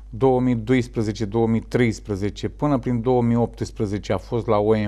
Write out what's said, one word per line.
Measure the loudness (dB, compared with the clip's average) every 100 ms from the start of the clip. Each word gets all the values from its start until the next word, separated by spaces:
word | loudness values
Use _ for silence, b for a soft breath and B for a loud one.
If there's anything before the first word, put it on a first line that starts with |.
| b
două | 0 2 4
mii | 2 0
doisprezece, | 2 0 0 -2 -2 -2 -2
două | 0 2
mii | 0
treisprezece, | 0 2 2 0 -6 -4 -4 -4 -8
până | -4 0 0
prin | 0 -2
două | 2 2
mii | 4 2
optsprezece | 0 -2 -8 -4 -2 -2 -2
a | -4
fost | -2 -4 2
la | 2
O | 4 2